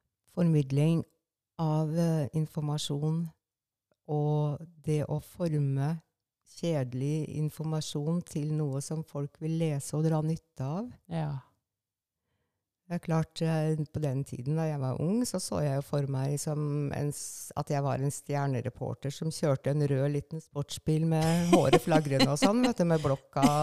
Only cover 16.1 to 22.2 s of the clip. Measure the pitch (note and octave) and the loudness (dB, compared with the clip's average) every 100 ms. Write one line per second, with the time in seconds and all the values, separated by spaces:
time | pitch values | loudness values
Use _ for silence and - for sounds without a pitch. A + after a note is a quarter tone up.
16.1 | C3 C#3 C#3+ D#3 D3+ D3 D3 C#3 D3 D3 | -2 -2 -2 -2 -2 -2 -2 -2 -2 -4
17.1 | - - - - - - C#3+ C#3 B2+ C#3 | -6 -10 -12 -10 -6 -2 -2 0 0 -2
18.1 | - - C#3+ C#3 B2 A#2 - B2 A2+ C#3 | -4 -4 -2 0 -2 -4 -6 -8 -6 -8
19.1 | - D#3+ - D#3+ C3+ C3 D3 C#3+ C3+ C#3+ | -4 -6 0 0 2 0 0 2 2 0
20.1 | D3 - D#3+ - C#3+ C#3+ - - D#3 E3 | -2 -6 -12 -10 -8 -8 -6 0 2 2
21.1 | D#3+ D#3+ E3+ F3 F3 C#3 - - D#3 D3 | 2 4 2 6 6 8 6 6 2 4
22.1 | C3+ | 4